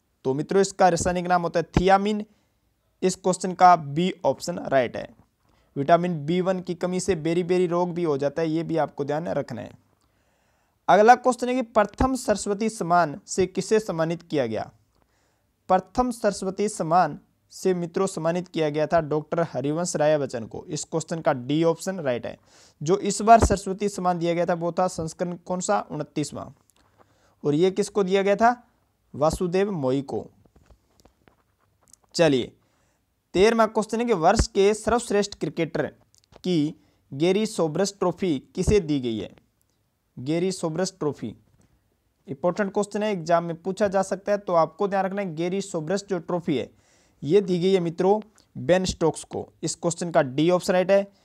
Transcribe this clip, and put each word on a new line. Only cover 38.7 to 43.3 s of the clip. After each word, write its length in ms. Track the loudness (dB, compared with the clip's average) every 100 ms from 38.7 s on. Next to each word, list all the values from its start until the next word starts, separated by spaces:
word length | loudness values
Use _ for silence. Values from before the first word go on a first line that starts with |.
| 2
दी 200 | 2 -2
गई 180 | -2 -4
है? 120 | -8 -14 _ _ _ _ _ _ _ -12
गैरी 340 | -4 -2 -2
सोबरस 420 | -4 -6 -4 -6 -4
ट्रॉफी 360 | -6 -6 -12 -14 _ _ _ _ _ _ _ _ -14
इंपॉर्टेंट 440 | -2 -2 0 -2
क्वेश्चन 300 | -2 -4 -2
है, 80 | -2
एग्जाम 320 | -2 2